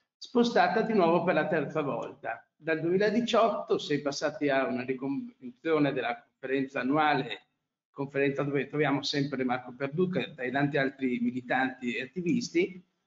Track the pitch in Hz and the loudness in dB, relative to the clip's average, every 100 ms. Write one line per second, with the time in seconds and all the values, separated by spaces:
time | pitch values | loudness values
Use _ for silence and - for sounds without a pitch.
0 | _ - - 240 233 220 180 214 220 214 | _ -20 -4 2 4 4 4 2 2 4
1 | 170 170 180 156 151 160 143 156 143 117 | 4 4 4 2 2 0 -2 -2 -4 -4
2 | 110 - 113 120 - _ 151 160 165 190 | -6 -10 -10 -10 -12 _ -4 -2 2 2
3 | 208 214 233 226 233 226 - 190 - 147 | 2 2 2 4 4 2 0 -2 0 -2
4 | 143 143 156 147 143 135 131 123 123 127 | -2 -4 -4 -2 0 2 0 -2 -4 -4
5 | 135 135 120 - 123 - 160 156 143 127 | -4 -4 -6 -12 -18 -8 0 2 2 0
6 | 117 - - _ 127 139 131 135 123 151 | -4 -6 -10 _ -4 -2 -2 -4 0 2
7 | 151 143 117 104 _ _ _ _ _ - | 4 2 0 -8 _ _ _ _ _ -8
8 | 139 139 139 139 143 139 131 147 147 139 | -6 0 0 0 0 -2 -2 0 2 0
9 | - 147 135 127 127 127 - 123 139 156 | 0 -2 0 0 -2 -2 -6 -8 -6 0
10 | 185 160 110 - 127 135 147 147 131 - | 0 0 -4 -6 -4 0 0 2 0 -2
11 | 131 120 120 123 123 131 131 - 120 110 | -2 0 -2 -4 -2 0 0 -2 -6 -4
12 | 131 185 175 123 - 165 190 - - _ | -6 -4 0 0 0 0 0 -2 -20 _